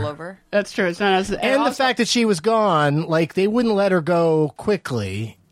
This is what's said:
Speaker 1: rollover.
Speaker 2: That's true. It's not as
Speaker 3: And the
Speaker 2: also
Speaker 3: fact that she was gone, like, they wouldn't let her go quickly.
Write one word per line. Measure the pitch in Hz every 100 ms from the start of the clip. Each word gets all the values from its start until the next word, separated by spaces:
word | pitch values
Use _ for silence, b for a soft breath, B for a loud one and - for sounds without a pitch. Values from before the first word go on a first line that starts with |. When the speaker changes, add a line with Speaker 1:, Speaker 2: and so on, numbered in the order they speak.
Speaker 1:
rollover. | - - 175 190 -
Speaker 2:
That's | 202 196
true. | - 185
It's | 175
not | 202
as | 190 202
Speaker 3:
And | 196
the | 233 277
Speaker 2:
also | 262 262
Speaker 3:
fact | 254 240
that | 220
she | 247 226
was | 170
gone, | 214 226 208 160 147 151 165
like, | 160 160
they | 185 202
wouldn't | 233 233
let | 202 196
her | 185
go | 151 170 165 160 151 -
quickly. | - 196 - 120 98 101 110 - _